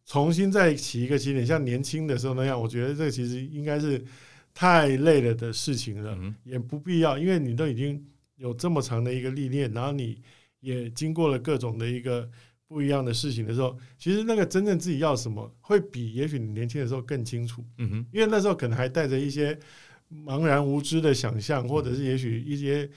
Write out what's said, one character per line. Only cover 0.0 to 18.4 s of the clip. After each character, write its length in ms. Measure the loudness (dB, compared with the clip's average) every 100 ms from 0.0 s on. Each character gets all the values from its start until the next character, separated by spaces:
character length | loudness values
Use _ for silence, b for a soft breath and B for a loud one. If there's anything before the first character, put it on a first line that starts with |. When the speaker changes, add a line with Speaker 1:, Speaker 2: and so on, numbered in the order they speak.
| -2
Speaker 1:
重 280 | 2 4
新 180 | 4 4
再 220 | 6 6
起 300 | 4 -2 -4
一 40 | 0
个 100 | 0
起 160 | 0
点， 120 | 0 2
像 180 | 2
年 180 | 0 -2
轻 240 | -2 -4 -2
的 100 | -2
时 100 | 0
候 60 |
那 120 | 0 0
样， 140 | 0
我 80 | -2
觉 200 | -2 -2
得 80 | 0
这 160 | -2
其 160 | -2 -4
实 180 | -4 -8
应 180 | -6
该 160 | -2 0
是 240 | 0 -2 -4 B B B B
太 340 | 2 6 8 6
累 340 | 6 6 6
了 140 | 4 0
的 180 | -4
事 220 | -4 -4 -4
情 260 | -4 -8
了， 140 | -8 -8
Speaker 2:
嗯 40 |
哼。 140 | -8 -10
Speaker 1:
也 140 | -8 -8
不 220 | -6 -8
必 200 | 0 2
要， 180 | 4 2
因 100 | 2
为 100 | 2
你 160 | 0 0
都 120 | 0
已 80 | 0
经 280 | -2 -4 -10 _ _ _
有 180 | -8
这 160 | -4 0
么 120 | 0
长 220 | 0 0
的 100 | 0
一 80 | -2
个 80 | -4
历 200 | -4 -2
练， 220 | -2 -2
然 120 | -2 -4
后 60 |
你 280 | -4 -4 -8 b b b _
也 300 | -6 -6 -6
经 240 | -4 -4
过 140 | 0 2
了 100 | 2
各 200 | 0 -2
种 200 | -2 -4
的 100 | -4
一 140 | -4
个 260 | -4 -4 -6 b b b _
不 140 | -4
一 60 | 0
样 180 | 0 0
的 80 |
事 180 | -2 -2
情 140 | -4 -2
的 80 |
时 80 | 0
候， 160 | -2 -4 B -6
其 120 | 0
实 120 | 0
那 100 | 2
个 100 | 2
真 220 | 2 2 2
正 140 | 2
自 100 | 0
己 100 | 0
要 160 | 2 2
什 160 | -2
么， 220 | -6 -10 -12
会 200 | 2 2
比 340 | 2 -6 -6
也 140 | -4 -2
许 120 | -2
你 80 | -4
年 200 | -4 -4
轻 140 | -2
的 60 | -2
时 80 | -4
候 60 |
更 220 | -4 -4
清 220 | -4 -4 -6
楚。 180 | -8 -14 -6
Speaker 2:
嗯 120 | -4
哼。 160 | -4 -4
Speaker 1:
因 80 | 2
为 60 | 2
那 140 | 4